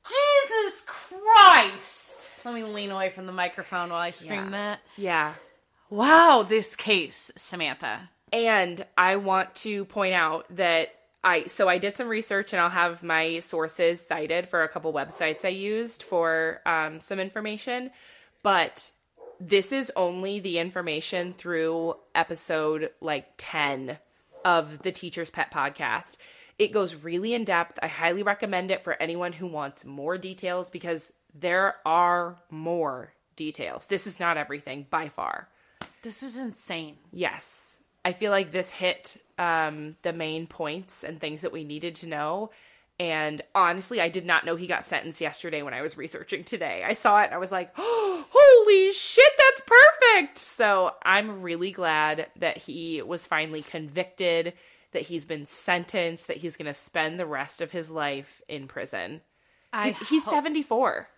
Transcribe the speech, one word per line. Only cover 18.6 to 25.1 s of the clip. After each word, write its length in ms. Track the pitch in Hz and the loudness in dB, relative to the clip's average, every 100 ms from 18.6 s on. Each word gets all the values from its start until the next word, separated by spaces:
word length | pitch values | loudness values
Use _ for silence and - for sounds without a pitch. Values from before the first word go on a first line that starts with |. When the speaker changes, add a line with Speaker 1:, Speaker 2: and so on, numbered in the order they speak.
| 156 - - _ _ _ - - | 2 -4 -16 _ _ _ -20 -18
Speaker 2:
this 320 | 175 196 190 | 0 2 2
is 200 | 269 247 | -4 -4
only 460 | - 180 180 190 202 | -2 -2 -2 -6 -6
the 180 | 180 170 | -4 -4
information 760 | 170 180 170 151 - 185 180 | -4 -6 -6 -6 -4 -6 -6
through 600 | 180 175 165 160 165 165 - _ | -10 -6 -2 -2 -2 -4 -6 _
episode, 800 | - 165 165 - 156 156 156 156 _ | -2 -2 -6 -4 -2 -2 -4 -6 _
like, 260 | 160 147 - - | -6 -6 -8 -18
ten 640 | - 160 143 135 131 151 _ _ _ - | -8 -4 -2 -4 -8 -14 _ _ _ -4
of 380 | 185 170 151 151 | 2 2 0 -8
the 100 | 185 | -10
Teacher's 360 | 180 175 | -8 -12